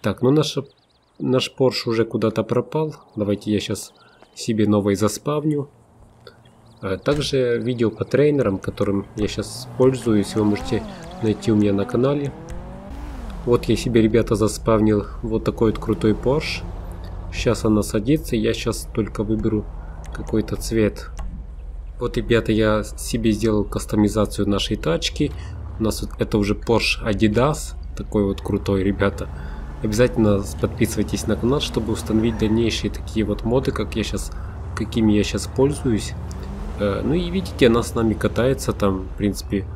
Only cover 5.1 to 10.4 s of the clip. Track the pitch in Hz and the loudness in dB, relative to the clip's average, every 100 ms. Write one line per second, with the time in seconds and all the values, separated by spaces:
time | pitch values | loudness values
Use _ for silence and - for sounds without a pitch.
5.1 | - - 151 151 147 139 _ _ - - | -2 -2 -2 0 -2 -4 _ _ -20 -20
6.1 | - - - - - - - 101 95 - | -20 -20 -20 -20 -20 -20 -12 -6 -4 0
7.1 | 147 139 135 127 117 113 123 113 - - | 0 0 0 2 0 -2 2 0 0 0
8.1 | 127 147 147 113 95 - - 101 98 98 | 4 4 4 2 0 -4 -2 0 0 -2
9.1 | - 104 - 104 - - - 131 131 123 | -4 -2 -2 -6 -8 -14 4 4 4 2
10.1 | 107 95 110 | 2 2 2